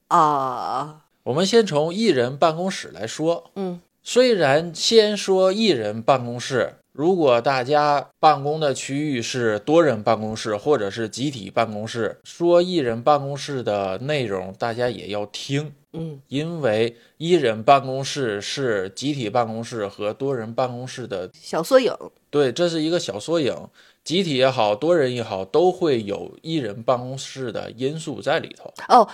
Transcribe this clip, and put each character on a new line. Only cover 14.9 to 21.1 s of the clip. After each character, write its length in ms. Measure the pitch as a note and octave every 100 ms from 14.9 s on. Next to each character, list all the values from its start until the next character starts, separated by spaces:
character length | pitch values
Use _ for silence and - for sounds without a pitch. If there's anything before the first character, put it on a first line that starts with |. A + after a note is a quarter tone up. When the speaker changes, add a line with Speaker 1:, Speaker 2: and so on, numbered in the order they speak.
| F#2+ E2+
Speaker 2:
要 180 | G#2 G#2
听。 440 | - - C#3 D3+ - _
Speaker 1:
嗯。 260 | E3 D#3+ C#3 _
Speaker 2:
因 320 | C3+ E3 E3+
为 380 | B2+ G#2+ A#2 - _ -
一 180 | E3 F3
人 280 | A#2+ A2
办 220 | A2 C#3 C3
公 180 | C3+
室 380 | C3+ D3 A#2+ G2+
是 480 | - C#3+ B2+ G2+ F#2+
集 240 | - C#3
体 160 | C#3 G#2
办 180 | A#2+ A2
公 160 | A2
室 240 | A#2 A#2+ G2
和 240 | - G#2
多 240 | G#2+ C3+ B2+
人 180 | A2
办 140 | A#2 B2+
公 160 | B2 B2+
室 220 | -
的 220 | A2